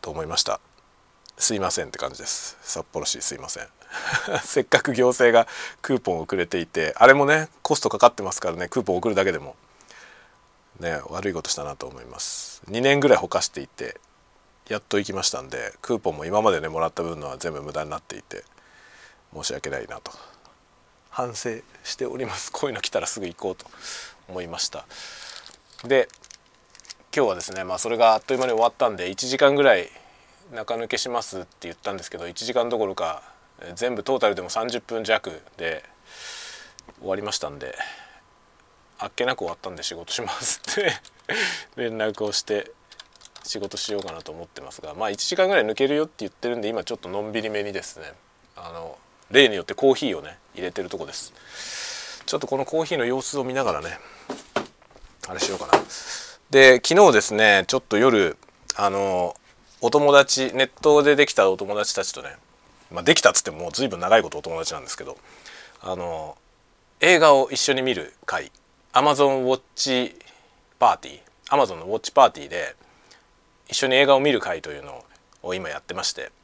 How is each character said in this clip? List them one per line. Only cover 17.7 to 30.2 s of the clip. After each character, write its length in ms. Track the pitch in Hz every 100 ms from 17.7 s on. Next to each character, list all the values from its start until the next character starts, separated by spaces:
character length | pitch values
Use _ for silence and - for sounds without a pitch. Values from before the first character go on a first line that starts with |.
駄 120 | 76
に 60 | 76
な 80 | 76
っ 40 |
て 140 | _ -
い 60 |
て、 220 | - - - _ _ - - - - _ _
申 100 | 78
し 80 | -
訳 180 | 143 -
な 100 | 69
い 60 | 110
な 120 | -
と。 120 | - - - _ _ _ _ _ _ _ _
反 240 | - 123
省 160 | 113 123 113 - -
し 140 | - -
て 100 | 127
お 100 | -
り 100 | 120
ま 100 | -
す。 160 | -
こ 160 | - 143
う 20 |
い 20 |
う 40 | 107
の 40 |
来 100 | -
た 100 | -
ら 80 | -
す 100 | -
ぐ 80 | 92
行 100 | 85
こ 140 | 95
う 40 | 92
と 100 | - - - - - - -
思 120 | 92
い 60 | 87
ま 120 | 85
し 100 | -
た。 180 | 76 - - - - - - - - _ -
で、 240 | 120 135 113 - - - _ _ _ - - - _
今 120 | - 120
日 20 |
は 60 |
で 60 | 90
す 120 | -
ね、 120 | 95
ま 100 | 92
あ、 40 | 92
そ 100 | 113
れ 80 | 113
が 180 | 117
あ 40 | 110
っ 40 |
と 120 | -
い 20 | 131
う 20 |
間 80 | 131
に 60 |
終 80 | 113
わ 80 | 117
っ 40 |
た 160 | - 123
ん 80 | 98
で、 140 | 90
一 180 | 98 127
時 80 | 131
間 160 | 143 139
ぐ 80 |
ら 120 | 139 101
い 140 | 85 - - _